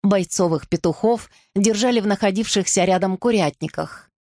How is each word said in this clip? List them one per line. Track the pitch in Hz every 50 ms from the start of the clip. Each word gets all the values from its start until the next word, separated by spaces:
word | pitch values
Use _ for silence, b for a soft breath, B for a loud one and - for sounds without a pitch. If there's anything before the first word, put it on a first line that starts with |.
Бойцовых | - 202 208 196 175 - - - 185 170 160 143 - _
петухов | - 160 - 170 151 - - 220 240 220 - b b b b b b
держали | 196 202 226 220 208 233 247 240 233
в | 196
находившихся | 208 202 - 220 202 190 214 226 - - 202 180 - - 190 175
рядом | 190 185 185 196 190 185
курятниках. | 185 - 240 226 208 170 147 - _ 160 151 - - 156 - - - - _ _ _